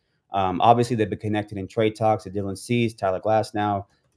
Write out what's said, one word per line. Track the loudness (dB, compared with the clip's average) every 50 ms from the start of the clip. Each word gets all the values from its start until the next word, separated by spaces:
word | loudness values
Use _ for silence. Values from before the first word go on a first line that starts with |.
| _ _ _ _ _ _
Um, | -2 -2 0 0 0 4
obviously, | 6 6 6 6 4 0 0
they've | 0 0 -2
been | -2 -6
connected | -4 -4 -2 -2 -4 -4 -8
in | -10 -10
trade | -6 -2 0 0 0 0
talks | 0 0 2 2 0 -2
to | -6
Dylan | -6 -6 -6 -6 -8 -10
Cease, | -4 -2 0 0 0 0
Tyler | -2 -2 -2 -2 -2 -2
Glasnow, | 0 2 2 2 0 0 -2 -2 0 0 -2 -2 -4 -8 _ _ _ _ _